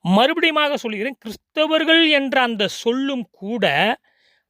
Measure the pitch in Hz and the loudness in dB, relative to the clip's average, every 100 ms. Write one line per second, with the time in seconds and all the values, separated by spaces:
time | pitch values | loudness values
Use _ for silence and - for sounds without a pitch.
0 | 170 196 269 330 320 302 294 294 254 214 | 0 4 4 2 0 0 0 -2 -6 -6
1 | 240 269 220 202 _ 311 311 320 320 330 | -8 -8 -14 -16 _ -4 0 0 4 4
2 | 320 285 277 262 247 214 196 - 233 254 | 4 2 0 0 0 -2 -4 -4 -4 -2
3 | 277 262 208 _ 196 233 185 143 202 254 | -4 -6 -8 _ -8 -2 0 2 0 -2
4 | _ _ _ _ _ | _ _ _ _ _